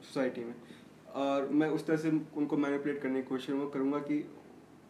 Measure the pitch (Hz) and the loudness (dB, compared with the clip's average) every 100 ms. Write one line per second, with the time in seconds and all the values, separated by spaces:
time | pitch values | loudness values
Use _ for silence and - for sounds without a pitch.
0 | - 143 127 123 117 - - - - - | -8 -2 0 -2 -8 -10 -16 -20 -20 -20
1 | - 135 139 139 135 147 156 147 - 156 | -10 -2 0 2 2 4 4 2 2 2
2 | 160 156 - 151 143 156 143 143 147 139 | 4 2 0 -2 0 2 2 2 0 0
3 | 131 131 131 131 127 139 139 139 135 147 | 0 0 0 -2 -2 -2 -2 0 0 0
4 | 147 147 - - - - - - - | 0 -2 -4 -12 -20 -20 -20 -20 -12